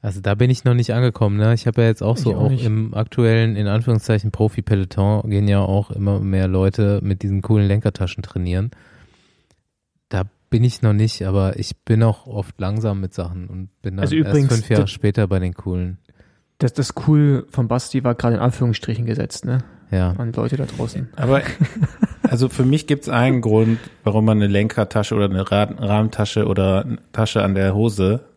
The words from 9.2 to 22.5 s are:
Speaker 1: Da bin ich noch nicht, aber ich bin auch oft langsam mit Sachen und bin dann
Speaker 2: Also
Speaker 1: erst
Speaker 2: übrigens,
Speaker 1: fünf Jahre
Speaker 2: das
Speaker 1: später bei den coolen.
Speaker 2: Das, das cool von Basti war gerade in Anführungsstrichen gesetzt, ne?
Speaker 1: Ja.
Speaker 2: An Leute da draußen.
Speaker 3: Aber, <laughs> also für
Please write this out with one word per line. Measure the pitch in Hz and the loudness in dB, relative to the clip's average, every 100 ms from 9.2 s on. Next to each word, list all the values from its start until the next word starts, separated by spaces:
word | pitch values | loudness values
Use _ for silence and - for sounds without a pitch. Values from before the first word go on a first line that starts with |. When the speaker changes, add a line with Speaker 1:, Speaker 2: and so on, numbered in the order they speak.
| _ _ _ _ _ _ _ _ _ | _ _ _ _ _ _ _ _ _
Speaker 1:
Da | 98 95 _ _ | -6 -6 _ _
bin | 117 | 2
ich | 123 - | 2 2
noch | 110 | 2
nicht, | 104 110 - 95 | 4 2 0 -2
aber | 98 95 - | 2 0 -2
ich | - - | -8 -10
bin | - 110 | 0 2
auch | 113 104 - | 4 0 -6
oft | 107 95 - | -8 -8 -8
langsam | 95 104 110 98 | -6 -2 -2 -4
mit | 92 | -6
Sachen | - 85 90 90 | -8 -8 -8 -10
und | 92 95 _ | -12 -14 _
bin | - 92 | -10 -4
dann | |
Speaker 2:
Also | - 156 | -2 0
Speaker 1:
erst | 156 | 2
Speaker 2:
übrigens, | 151 135 | 2 2
Speaker 1:
fünf | 117 107 | 0 2
Jahre | 107 | 2
Speaker 2:
das | 98 | 2
Speaker 1:
später | - 104 101 101 | 0 -2 0 0
bei | 95 | 0
den | 90 | -2
coolen. | 87 - 90 90 92 _ _ _ _ _ _ | -6 -6 -6 -6 -10 _ _ _ _ _ _
Speaker 2:
Das, | 123 | -2
das | - 131 - - | -2 -4 -2 2
cool | 151 147 135 - | 4 4 2 -2
von | - 117 | -4 -2
Basti | 120 - 135 | -2 -2 -2
war | 127 | -2
gerade | 120 120 117 | 0 0 2
in | |
Anführungsstrichen | 123 - 120 113 - 113 | 0 0 -2 -2 -4 -4
gesetzt, | 117 113 - - | -4 -4 -6 -6
ne? | - 127 - - _ | -4 -4 -4 -16 _
Speaker 1:
Ja. | 95 90 | 0 0
Speaker 2:
An | 90 120 | -2 -4
Leute | 117 113 135 | -4 -4 -4
da | 139 | -6
draußen. | - 117 - 131 - | -6 -8 -8 -10 -4
Speaker 3:
Aber, | 123 135 - - 165 - | 0 0 0 -2 -2 0
<laughs> | 185 - - - | -4 0 -4 -2
also | - 120 | -2 0
für | 127 | 0